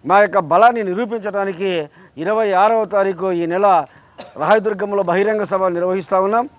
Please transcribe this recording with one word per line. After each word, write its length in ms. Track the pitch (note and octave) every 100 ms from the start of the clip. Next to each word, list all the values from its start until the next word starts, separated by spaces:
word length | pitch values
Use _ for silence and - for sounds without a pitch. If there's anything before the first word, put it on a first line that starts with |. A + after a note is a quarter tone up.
| C#3+
మా 80 | F#3+
యొక్క 160 | G#3 G3 D#3
బలాన్ని 320 | E3+ A#3 A#3+ G3+
నిరూపించడానికి 800 | F3+ A#3+ A3+ G#3 G3 G3 E3+ G3 F3 D3 _ - -
ఇరవై 260 | D#3+ A3 G#3+ F#3
ఆరవ 200 | G#3 A3+ G#3+ G3+
తారీఖు 300 | G3 F3+ F#3+ F3
ఈ 40 | E3+
నెల 140 | F3 G3+ F3 C#3+ - _ - - -
రాయదుర్గంలో 600 | D3+ A3 G#3 G3+ G3+ G3+ F3+
బహిరంగ 340 | F3 G3+ G#3+ G3+
సభ 180 | G3 F#3+ E3+
నిర్వహిస్తా 420 | F3+ F#3+ F3+ F#3+ G3
ఉన్నాం. 180 | A3 C4+